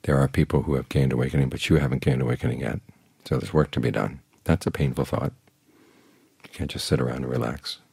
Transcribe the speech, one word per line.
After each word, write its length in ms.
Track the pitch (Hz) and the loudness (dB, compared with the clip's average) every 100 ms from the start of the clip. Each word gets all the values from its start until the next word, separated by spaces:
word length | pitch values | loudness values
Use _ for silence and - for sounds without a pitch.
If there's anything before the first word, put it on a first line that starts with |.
there 160 | - 69 | 2 2
are 80 | 67 | 4
people 360 | - 76 73 | 2 2 2
who 120 | 76 | 2
have 140 | 67 - | -2 0
gained 240 | 73 67 | 2 2
awakening, 360 | 62 65 71 67 | 2 0 2 0
but 200 | 69 - | -2 2
you 80 | 80 | 2
haven't 260 | 69 67 | 4 0
gained 200 | - 65 | 0 2
awakening 380 | 64 62 - 64 | 0 -2 -2 -2
yet. 200 | 57 107 - _ _ _ | -4 -6 -10 _ _ _
So 120 | - 65 | -4 -4
there's 180 | - | 0
work 160 | 78 71 | 2 2
to 80 | - | 0
be 120 | 60 | -2
done. 260 | 53 50 69 _ _ | -2 -4 -6 _ _
That's 240 | - 80 - | 0 2 0
a 60 | |
painful 320 | - 69 64 | 0 -2 0
thought. 280 | 67 - - - _ _ _ _ _ _ _ _ _ _ | -2 -2 -4 -6 _ _ _ _ _ _ _ _ _ _
You 80 | - | -20
can't 180 | - 71 | -10 -8
just 160 | - - | -6 -2
sit 140 | 67 | 0
around 180 | 62 62 | 0 -2
and 100 | 64 | -4
relax. 500 | 64 58 - - - _ | -2 -4 -6 -12 -14 _